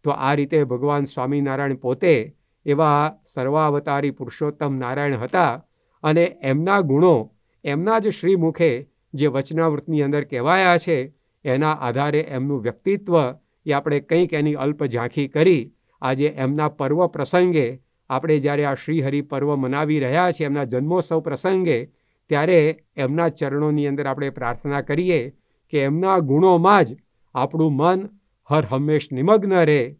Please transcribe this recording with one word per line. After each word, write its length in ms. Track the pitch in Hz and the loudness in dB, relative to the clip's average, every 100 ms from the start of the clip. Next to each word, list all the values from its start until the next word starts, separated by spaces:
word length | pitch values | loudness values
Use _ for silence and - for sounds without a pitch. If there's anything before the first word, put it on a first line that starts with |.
તો 60 | 143 | -4
આ 220 | 143 135 | -2 0
રીતે 240 | 147 139 156 | 0 0 0
ભગવાન 400 | 135 123 143 147 | 0 -2 0 -2
સ્વામિનારાયણ 720 | 139 - 127 143 139 135 139 131 | -4 -4 -2 -2 -2 -2 -4 -4
પોતે 380 | 123 127 180 135 110 _ _ _ - | -4 0 2 2 0 _ _ _ -2
એવા 340 | 143 156 147 151 - - | 2 2 2 0 -6 -14
સર્વાવતારી 840 | - 131 151 156 143 147 139 143 | -6 -2 0 0 0 -2 -2 -2
પુરુષોત્તમ 640 | - 120 - 151 147 143 131 | -6 -14 -6 -6 -4 -4 -4
નારાયણ 440 | 123 135 143 127 | -4 -4 -2 -2
હતા 320 | 123 185 156 127 _ _ _ _ | -2 0 0 -2 _ _ _ _
અને 200 | 156 160 175 - | 0 2 2 0
એમના 380 | 135 135 170 202 | -2 0 2 0
ગુણો 340 | 160 135 180 139 110 _ _ _ | 2 4 4 4 0 _ _ _
એમના 340 | 143 143 190 226 | -6 -2 0 0
જ 80 | 208 | 0
શ્રીમુખે 640 | 208 170 190 160 151 165 123 143 _ _ | -2 0 2 0 2 0 0 -8 _ _
જે 120 | 139 147 | -2 0
વચનામૃતની 760 | 131 135 160 165 147 - 156 | 0 -4 -2 0 -2 -2 -2
અંદર 220 | 139 147 | 0 -2
કહેવાયા 540 | 143 127 135 185 185 175 | -4 -4 0 2 4 2
છે 180 | 175 147 135 _ _ _ | 2 -2 -4 _ _ _
એના 320 | 139 127 156 156 | -2 0 0 -2
આધારે 420 | 127 123 147 147 156 | -4 -2 -2 -2 -4
એમનું 320 | 131 139 139 | -6 -4 -4
વ્યક્તિત્વ 540 | 110 - 190 196 196 170 127 - _ _ 160 | -6 -6 -4 -4 0 0 0 -6 _ _ -4
એ 60 | |
આપણે 260 | 143 147 143 | -2 0 -4
કંઈક 320 | 139 175 180 | 0 0 0
એની 220 | 156 151 | 0 -2
અલ્પ 260 | 147 139 147 143 | 0 -4 -2 -4
ઝાંખી 420 | 117 120 - 139 | -2 -4 -4 -4
કરી. 340 | 151 170 160 113 _ _ _ | 2 4 2 -2 _ _ _
આજે 260 | 131 131 147 147 | -4 0 -2 -2
એમના 340 | 131 147 151 | -4 -2 -4
પર્વ 300 | 147 135 156 175 | -4 -2 0 0
પ્રસંગે 600 | 160 135 180 180 160 120 131 _ _ _ | -2 0 2 4 2 0 -6 _ _ _
આપણે 260 | 131 160 151 | -4 0 0
જ્યારે 260 | 143 143 | 2 0
આ 100 | 147 | -2
શ્રીહરિ 460 | 131 - 160 135 143 | -4 -2 -2 0 -2
પર્વ 260 | 143 139 143 143 | -4 -4 -2 -2
મનાવી 440 | 131 143 151 151 | -2 -2 0 0
રહ્યા 320 | 131 151 180 | 0 0 0
છીએ 140 | 165 147 | -2 -4
એમના 180 | 143 | -4
જન્મોત્સવ 560 | 131 127 147 180 165 165 | -2 -2 0 -2 0 -4
પ્રસંગે, 580 | 160 139 185 190 175 123 - _ _ _ _ | -4 -4 -2 0 0 -2 -4 _ _ _ _
ત્યારે 300 | 147 160 175 151 156 _ - | 0 4 4 4 -2 _ -6
એમના 340 | 131 151 170 | -2 0 -2
ચરણોની 580 | 151 143 143 151 151 143 | -2 -4 -2 0 0 0
અંદર 180 | 139 139 | -2 -4
આપણે 220 | 135 139 | -4 -6
પ્રાર્થના 520 | 131 120 123 143 143 | -4 -6 -6 -4 -4
કરીએ 380 | 139 147 180 160 123 _ _ _ _ | -2 -2 0 0 -2 _ _ _ _
કે 60 | 151 | -2
એમના 380 | 139 156 190 190 | 0 0 2 2
ગુણોમાં 640 | 143 143 185 175 180 202 | 2 4 6 6 6 4
જ 60 | 127 127 _ _ _ | 4 -4 _ _ _
આપણું 380 | 131 135 160 160 | -6 -4 0 0
મન 280 | 135 165 185 202 _ _ _ - | 2 2 0 -4 _ _ _ -2
હર 140 | 156 | -2
હંમેશ 440 | 110 131 147 151 147 | 0 -2 0 -2 -2
નિમગ્ન 420 | 127 160 220 196 185 | -2 2 2 4 2
રહે 180 | 156 147 123 | 4 2 -2